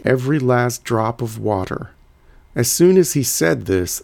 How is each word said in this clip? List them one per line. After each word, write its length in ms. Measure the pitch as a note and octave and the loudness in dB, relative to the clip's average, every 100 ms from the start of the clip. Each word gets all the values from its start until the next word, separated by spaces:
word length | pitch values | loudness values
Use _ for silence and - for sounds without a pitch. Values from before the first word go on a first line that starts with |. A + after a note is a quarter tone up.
every 340 | - C3 B2+ D#3 | 0 0 0 -2
last 460 | B2+ B2 A#2+ A#2+ | 2 2 0 -4
drop 380 | - A#2 A2 A#2 | -4 -2 -2 -4
of 180 | A#2+ A2 | -8 -6
water. 520 | G#2+ G2+ F#2 - - _ _ _ _ - _ | -2 -2 -4 -8 -10 _ _ _ _ -20 _
As 160 | - A#2+ | -4 -2
soon 280 | - F3 F#3+ | 4 4 6
as 160 | F3 | 4
he 100 | D3 | 0
said 420 | B2+ - D#3+ C#3+ G2+ | -2 0 0 0 0
this, 380 | F#2+ F2+ - | 0 0 -6